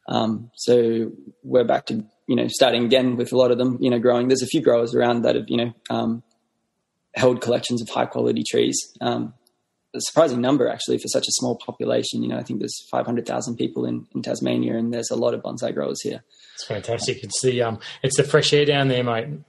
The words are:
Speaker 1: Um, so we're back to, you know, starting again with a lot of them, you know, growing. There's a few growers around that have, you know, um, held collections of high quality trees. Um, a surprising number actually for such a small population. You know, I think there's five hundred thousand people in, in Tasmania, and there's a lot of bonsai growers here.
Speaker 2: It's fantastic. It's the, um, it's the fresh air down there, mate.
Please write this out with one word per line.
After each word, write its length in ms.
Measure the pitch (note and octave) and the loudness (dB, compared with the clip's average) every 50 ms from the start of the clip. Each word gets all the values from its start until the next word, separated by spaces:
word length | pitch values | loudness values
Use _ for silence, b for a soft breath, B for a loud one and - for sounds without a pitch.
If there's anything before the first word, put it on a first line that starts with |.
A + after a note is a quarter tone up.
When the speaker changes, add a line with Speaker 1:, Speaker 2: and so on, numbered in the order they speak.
| - | -8
Speaker 1:
Um, 440 | - - A#2 A2+ A2 G#2+ G#2+ A#2 A#2+ _ | -4 -2 0 0 0 -2 -4 -6 -14 _
so 560 | - - A#2+ B2 A#2+ A#2 A2+ A2+ A2+ A2+ - - - - - - _ - | -4 2 4 4 4 4 4 2 0 -2 -4 -6 -14 -20 -20 -20 _ -8
we're 200 | C3 C3 B2+ A#2+ | 0 2 2 2
back 220 | A#2 B2 - - | 4 0 0 -2
to, 160 | - A#2 A2 G#2+ _ _ _ - | -4 -6 -6 -6 _ _ _ -4
you 80 | - B2+ | -2 0
know, 120 | A#2+ B2 | 0 0
starting 380 | A#2+ - - C3+ B2 A#2 A#2 A#2+ | -2 2 4 4 4 4 2 4
again 320 | A2+ C3 C3 B2+ B2+ A#2+ | 4 4 4 4 2 0
with 140 | A#2+ A#2+ - | -2 -2 0
a 60 | A#2+ | 2
lot 140 | B2+ B2+ B2 | 2 4 4
of 60 | B2 A#2+ | 4 2
them, 180 | B2 C3 B2 B2+ | 2 0 0 0
you 100 | C3+ B2+ | 2 2
know, 80 | A#2+ A#2+ | 2 4
growing. 280 | A2+ B2 A#2+ A#2+ B2 | 4 4 4 4 4
There's 140 | B2+ B2+ B2+ | 2 2 2
a 60 | B2+ | 2
few 140 | - - D#3 | 0 -2 2
growers 340 | - - A#2+ A#2 A#2+ A#2 A#2+ | 4 4 4 4 2 2 2
around 260 | B2 A#2+ A#2+ A#2+ A#2+ A2+ | 2 2 2 2 2 2
that 120 | A#2+ A#2+ | 2 0
have, 100 | A#2+ A2 | 0 -2
you 100 | - B2 | -2 -2
know, 160 | A#2 A#2 A#2+ - _ _ - | -2 -2 -2 -6 _ _ -6
um, 340 | A#2 A#2 A2+ A2+ A#2 A#2+ _ _ _ _ _ _ _ _ _ _ _ _ _ _ _ _ _ _ - | -4 -2 -2 -2 -2 -4 _ _ _ _ _ _ _ _ _ _ _ _ _ _ _ _ _ _ -2
held 280 | - B2+ B2+ B2 - | 2 4 4 4 2
collections 400 | - A#2 A#2+ - - - B2 A#2 | 0 0 0 0 0 -2 -4 -4
of 80 | A#2 - | -4 -4
high 160 | - C3 A#2+ | -2 -2 -2
quality 360 | - - - - - A2+ - - - | -2 -2 0 0 2 2 0 -2 0
trees. 280 | B2 A#2+ A#1+ - - - - - _ - | 2 2 2 2 0 -4 -6 -8 _ -6
Um, 340 | B2+ A#2+ A#2+ A#2+ A#2 - - _ _ _ _ _ _ _ _ _ _ _ - | -4 -4 -2 -2 -6 -8 -12 _ _ _ _ _ _ _ _ _ _ _ -12
a 60 | - | -8
surprising 400 | - - - D3+ E3 C#3+ B2 A#2+ | -8 0 4 4 4 4 4 0
number 300 | B2 C3 D3 C#3+ A#2+ A#2 | 2 2 2 2 2 0
actually 280 | A2+ - - B2 B2 | 0 -4 -2 -2 -2
for 120 | A#2+ - - | -2 -2 -2
such 140 | - - - | -2 -2 0
a 40 | - - | 0 -2
small 240 | - C3 B2 A#2 | -2 -2 -2 -4
population. 680 | - - - A2 - B2 A#2+ A#2+ A#2+ A#2 - A#2+ A#2 A#2+ | -4 -8 -14 -8 -6 -2 0 0 0 0 -2 -4 -4 -4
You 60 | A#2+ | -4
know, 80 | B2 | -4
I 60 | B2 A#2+ | -6 -6
think 160 | B2+ B2+ - | -8 -6 -6
there's 280 | - - - - - - | -6 -6 -8 -12 -10 -4
five 160 | B2 B2+ B2 | -2 -2 -2
hundred 200 | A#2 A#2+ A#2+ A#2 | 0 -2 -4 -4
thousand 320 | B2 B2+ B2 A#2+ B2 A#2 | -4 -6 -4 -4 -6 -4
people 280 | A#2+ B2+ B2+ - C3 B2 | -4 -4 -4 -2 -4 -4
in, 220 | B2 A#2+ A#2+ A#2 _ - | -4 -4 -6 -10 _ -10
in 60 | B2 | -8
Tasmania, 560 | - A#2+ A#2+ A#2 B2+ B2+ B2 B2 B2 A#2+ A2+ | -6 -6 -4 -4 -2 -2 0 0 0 -2 -2
and 160 | A2+ A#2 A#2 A#2+ | -2 -2 -4 -4
there's 180 | A#2 A2+ - | -4 -4 -4
a 60 | B2 | -4
lot 160 | A#2+ A#2+ A#2+ A#2+ | -2 0 -2 -2
of 80 | A#2+ - | -2 -6
bonsai 300 | - B2 B2 B2 - - | -8 -8 -6 -6 -4 -4
growers 280 | - C#2+ - - - | -4 -4 -4 -6 -6
here. 220 | - - A#1 - _ b b b b b b | -6 -8 -8 -8 _ b b b b b b
Speaker 2:
It's 100 | - - | -18 -10
fantastic. 580 | - A2 G2 - A#2 A#2 A2+ - B2+ A2 - A2 | -8 -8 -8 -4 -6 -6 -4 -4 -6 -6 -6 -8
It's 180 | G2+ - - C3 | -8 -6 0 0
the, 180 | B2+ A#2+ A#2+ | 0 2 2
um, 180 | A#2 A2+ A2 B B B B B | 0 -2 -2 B B B B B
it's 140 | B C3+ - | B 0 2
the 80 | - C#3 | 2 2
fresh 300 | C#3+ - D3 C#3 - D3+ | 4 4 4 4 4 4
air 100 | D3 D3 | 4 4
down 220 | D3 C#3+ C#3 C#3 | 4 2 2 2
there, 160 | C3+ B2+ B2 B2 | 2 2 2 0
mate. 240 | A#2+ A2+ A2+ A#2+ D3 D3+ D#3 - | 0 0 -2 -2 -6 -10 -12 -14